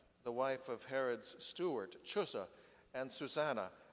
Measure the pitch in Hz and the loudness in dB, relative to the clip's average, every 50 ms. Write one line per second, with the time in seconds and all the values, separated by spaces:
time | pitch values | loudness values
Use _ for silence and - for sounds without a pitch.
0 | - - - _ - 120 117 123 131 135 135 127 - 135 117 104 - 135 135 135 | -20 -20 -20 _ -4 -2 2 2 2 2 2 0 -2 -4 -6 -6 -4 0 0 2
1 | 131 123 120 113 - - - - - - - - 180 175 139 110 98 - - - | 4 4 2 0 -2 -6 -8 -8 -8 -6 -2 0 2 2 2 0 -2 -4 -8 -10
2 | - - - 208 175 - - 104 92 - - - - - - - - - - 127 | -8 -2 0 0 0 2 0 -4 -4 -6 -10 -16 -20 -20 -20 -20 -14 -6 -4 -2
3 | 135 127 - - 147 123 - 151 151 151 123 107 92 92 - - - - | -2 -2 -4 -4 -4 0 2 4 4 4 4 2 0 -2 -6 -12 -20 -14